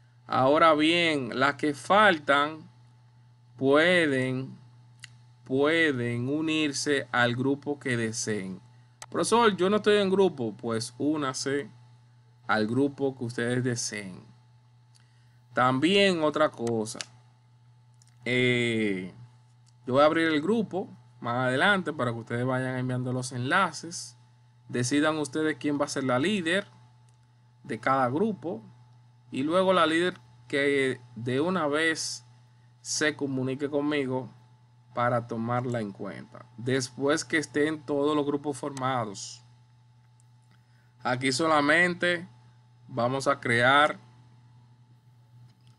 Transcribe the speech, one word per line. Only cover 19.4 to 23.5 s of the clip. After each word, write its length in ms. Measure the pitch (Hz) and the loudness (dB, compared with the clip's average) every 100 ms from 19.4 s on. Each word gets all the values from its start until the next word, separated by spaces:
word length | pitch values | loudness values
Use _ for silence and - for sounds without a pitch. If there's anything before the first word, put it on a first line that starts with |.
| _ _ _ _ - | _ _ _ _ -2
yo 60 | |
voy 100 | 127 | 4
a 40 | 151 | 4
abrir 200 | 160 165 | 4 2
el 160 | 156 | 0
grupo 460 | 160 233 202 175 - - - - | 0 0 -2 -6 -8 -14 -20 -12
más 260 | 123 120 127 | -6 -2 0
adelante 460 | 131 185 196 165 | 2 4 2 0
para 200 | 147 123 | -4 -4
que 60 | 117 | -4
ustedes 260 | 113 120 | -6 -4
vayan 320 | 127 127 131 127 | -2 -2 -2 -4
enviando 360 | 127 127 123 | -4 -4 -4
los 180 | 127 123 | -4 -6
enlaces. 880 | 131 123 | -6 -2